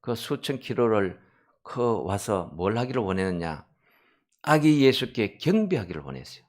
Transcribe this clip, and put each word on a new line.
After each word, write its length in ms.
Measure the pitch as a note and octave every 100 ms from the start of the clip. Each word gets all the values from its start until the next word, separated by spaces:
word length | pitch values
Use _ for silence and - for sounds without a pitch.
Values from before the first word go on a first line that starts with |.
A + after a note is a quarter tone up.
그 140 | -
수천 460 | A2+ - C#3+ - C3
킬로를 600 | - A#2+ A#2+ G#2+ F#2+ - _ _ _ _
그 400 | - B2 A#2+ G#2+
와서 460 | C#2 G2 - G2 E2
뭘 240 | D2 F#2+ A2+
하기를 240 | B2+ C3
원했느냐? 640 | G2+ F#2+ F#2+ F2+ E2+ D2+ - _ _ _ _ _ _ _
아기 400 | - D#3 D3+ D3+
예수께 560 | C3+ B2 C3 - G#2 -
경배하기를 640 | D3+ G#3+ G#3 E3+ F2+ D#2+
원했어요. 420 | C#2 C2 - -